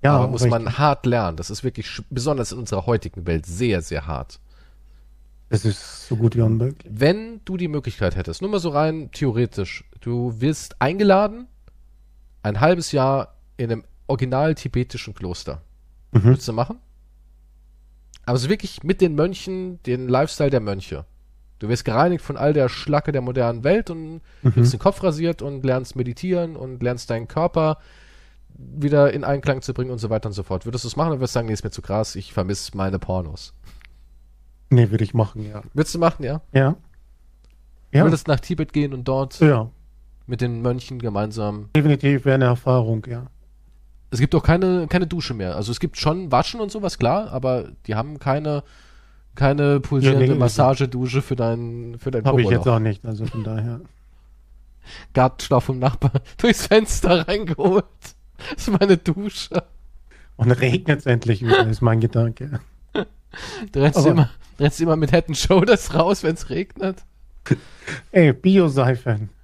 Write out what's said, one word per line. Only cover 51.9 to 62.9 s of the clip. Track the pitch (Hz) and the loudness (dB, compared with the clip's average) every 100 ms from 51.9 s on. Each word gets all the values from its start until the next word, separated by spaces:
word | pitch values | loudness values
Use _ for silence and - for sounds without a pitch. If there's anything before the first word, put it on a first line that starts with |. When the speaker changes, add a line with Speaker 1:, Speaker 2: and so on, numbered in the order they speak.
| 117 | -10
Speaker 2:
für | - | -4
dein | 127 120 | -2 2
Speaker 1:
hab | 135 | 4
ich | |
Speaker 2:
Popo | 110 117 | 4 2
Speaker 1:
jetzt | 92 | 4
Speaker 2:
noch. | 117 | 2
Speaker 1:
auch | |
nicht, | 110 98 117 | 2 -4 -8
also | 107 117 | -8 -6
von | 113 107 | -6 -6
daher. | 110 113 117 - _ - - - - | -6 -6 -8 -14 _ -20 -20 -20 -20
Speaker 2:
<laughs> | _ - - - - - - | _ -20 -20 -20 -20 -20 -6
Gartenschlauch | - 127 - - 131 | 2 2 0 0 0
vom | - 131 | 2 0
Nachbar | 123 117 135 135 - | 0 2 0 0 -6
<laughs> | - | 0
durchs | 240 - - | 2 2 4
Fenster | 214 220 - 196 175 160 | 4 4 -2 2 2 2
reingeholt. | 208 208 160 180 190 - _ - - - - | -4 -2 0 2 2 0 _ -20 -20 -20 -16
Das | - 294 - | -12 -6 -2
ist | 196 | 2
meine | 196 180 | 4 4
Dusche. | - 160 202 - - 180 - - - - - - - - | 2 -2 -4 -10 -6 -6 -6 -20 -20 -20 -20 -20 -20 -2
Speaker 1:
Und | 117 | 2
regnet's | 123 131 120 - 143 - | 4 2 0 2 0 2
endlich | 120 113 104 117 | 0 2 0 4
wieder, | - 113 | 4 4
ist | 110 | 2
mein | 120 113 | 2 4
Gedanke. | 110 113 117 117 139 135 - - - | 2 2 0 -2 -8 -10 -10 -20 -8